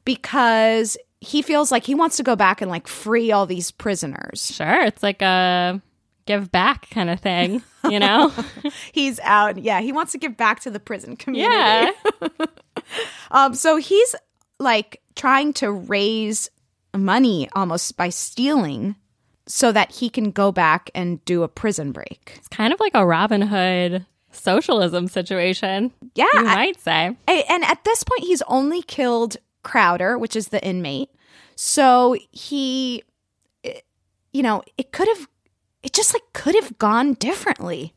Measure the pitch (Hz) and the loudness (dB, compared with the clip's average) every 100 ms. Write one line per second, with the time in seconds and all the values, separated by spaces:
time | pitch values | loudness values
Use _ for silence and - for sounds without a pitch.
0 | 247 262 - 269 240 220 220 226 220 - | -6 -6 -2 2 4 6 4 4 0 -6
1 | - _ - 294 277 294 294 240 - 277 | -12 _ -4 -4 2 2 2 0 0 0
2 | 330 - 247 220 196 202 190 170 - - | 0 0 0 2 2 2 -4 -8 -10 -12
3 | 214 240 226 208 185 180 170 - 220 190 | -2 0 2 2 0 -4 -8 -6 -4 -4
4 | 151 - - - - - 156 269 247 - | -6 -10 -14 -10 -10 -6 0 2 2 0
5 | 202 190 190 185 185 180 180 190 - _ | -4 0 2 2 2 2 0 -4 -12 _
6 | _ _ - 202 185 180 208 285 - 226 | _ _ -4 -4 0 2 2 0 -6 -4
7 | 175 175 202 175 175 233 - _ - 208 | -2 -2 -2 0 0 -2 -6 _ -2 2
8 | 202 220 320 254 - - 294 - - 311 | 4 4 4 0 -10 -10 -10 -10 -6 -2
9 | 277 226 - 208 208 190 220 190 226 285 | -2 -2 2 4 4 0 -2 -2 -2 -4
10 | 339 - 311 214 226 220 262 208 - 214 | -6 -6 -8 -2 -2 -2 -6 -12 -12 -12
11 | - - - 262 427 453 233 220 233 415 | -12 -12 -8 -2 0 2 4 4 2 0
12 | 415 - 320 - 311 - _ - - - | -4 -2 -8 -6 -8 -8 _ -18 -14 -12
13 | 453 - - 269 269 247 320 311 269 392 | -12 -14 0 2 2 2 2 2 2 4
14 | 494 - _ _ _ _ 269 220 - - | 4 0 _ _ _ _ 0 0 -2 -16
15 | _ - 277 269 294 277 226 202 - 202 | _ -4 0 2 0 -2 -4 -4 -2 0
16 | 202 220 214 214 - _ _ _ _ 196 | 0 0 -2 -4 -8 _ _ _ _ -2
17 | 196 220 254 180 127 196 185 170 - - | 2 4 4 2 -2 -4 -2 -4 -6 -4
18 | 175 - - - 269 302 165 127 190 202 | -4 -4 -8 -2 0 2 0 -4 -6 -8
19 | _ _ _ _ - - 240 214 190 - | _ _ _ _ -10 0 2 4 0 -2
20 | 240 254 214 196 196 185 160 156 - - | -6 -2 -4 0 0 2 2 2 -2 -6
21 | 175 170 - 175 165 - 220 190 143 - | -4 -6 -2 -2 -2 -2 -4 -4 -6 -10
22 | - - - - - - 220 349 427 233 | -14 -18 -20 -20 -14 -2 -2 0 2 4
23 | 180 165 214 208 202 202 185 180 180 180 | 4 4 2 2 2 0 0 0 -2 -4
24 | 180 _ _ - - 202 - 233 175 175 | -8 _ _ -6 0 2 2 2 2 0
25 | 180 190 180 190 180 185 190 190 247 - | -4 -6 -4 -2 0 -2 -2 -2 -4 -6
26 | - - 381 587 226 208 330 359 - 160 | -10 0 4 4 4 2 0 -2 -2 0
27 | 175 240 - 359 - 349 311 - 415 453 | -2 -4 0 0 2 0 0 0 0 -2
28 | - 508 349 349 - 262 285 349 - - | 0 -2 0 -2 0 0 0 -2 -6 -2
29 | 254 233 226 - _ _ - 233 180 175 | 0 0 -2 -6 _ _ -4 2 4 2
30 | 185 247 226 220 202 214 190 185 156 139 | -2 -2 -4 -6 -4 -4 -4 -6 -6 -6
31 | 277 _ _ - _ - - - 269 247 | -8 _ _ -20 _ -8 -2 4 6 6
32 | 247 254 - - - 285 262 262 254 240 | 6 2 -6 -18 -10 -6 -4 -4 -4 -8
33 | - _ _ _ _ _ - - _ _ | -12 _ _ _ _ _ -14 -14 _ _
34 | _ _ _ 269 247 208 - - 254 - | _ _ _ -2 0 -2 -6 -10 -10 -2
35 | 392 440 285 _ _ _ _ _ 269 - | 0 0 -6 _ _ _ _ _ -4 0
36 | 311 466 - - 285 403 269 - 214 226 | 0 -2 -6 -6 2 2 0 -2 0 2
37 | 285 247 226 381 403 - 175 156 156 | 2 0 -4 -2 -4 -4 -6 -10 -12